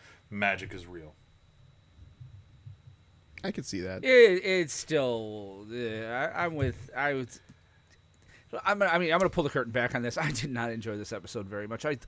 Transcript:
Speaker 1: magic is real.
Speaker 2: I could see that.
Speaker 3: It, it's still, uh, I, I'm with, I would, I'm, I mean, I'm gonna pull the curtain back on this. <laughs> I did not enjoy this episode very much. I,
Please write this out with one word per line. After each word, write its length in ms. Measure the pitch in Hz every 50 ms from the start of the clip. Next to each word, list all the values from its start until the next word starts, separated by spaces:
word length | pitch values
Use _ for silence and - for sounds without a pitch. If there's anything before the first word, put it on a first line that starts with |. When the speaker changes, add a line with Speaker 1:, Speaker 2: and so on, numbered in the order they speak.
| - - - - _ -
Speaker 1:
magic 420 | 104 101 101 98 98 90 98 98
is 140 | 101 92 85
real. 280 | 87 90 82 78 76 - - - - - - - - - - - - - - - - - - - - - - - - - - - - - - - - - - - - - - - - - - - - - - -
Speaker 2:
I 80 | 196
could 140 | - 190 139
see 140 | - - 92
that. 240 | 90 92 92 92 -
Speaker 3:
It, 400 | 262 254 247 233 208 180 185 196
it's 280 | 190 185 180 170 139 -
still, 920 | - - - 156 147 135 123 117 113 110 107 107 104 101 98 98 98 107 107
uh, 40 | 117 123 120 113 110 110 110
I, 380 | 113 120 127 139 - - 170 175
I'm 100 | 170 160
with, 340 | 147 135 123 - - - - -
I 180 | 127 143 143 143
would, 140 | 131 127 117 - - _ - - _ _ _ _ _ _ _ - _ _ _ _ _ - - - - - - - - -
I'm, 180 | 190 202 202
I 160 | 196 180 165 175
mean, 140 | 180 160
I'm 60 | 160 185
gonna 120 | 190 165
pull 140 | - 180 147
the 60 | 139
curtain 220 | - 139 120 120
back 220 | 110 127 120 123 -
on 80 | 123
this. 140 | 120 120 - 160
<laughs> 0 |
I 120 | 160 147
did 200 | 143 110 147 143
not 200 | 127 120 120 117
enjoy 260 | 113 113 104 113 104
this 160 | 104 104 -
episode 340 | 113 98 85 - - 117 98
very 220 | 95 104 101 104 107
much. 160 | 113 - -
I, 140 | 151 147 120 -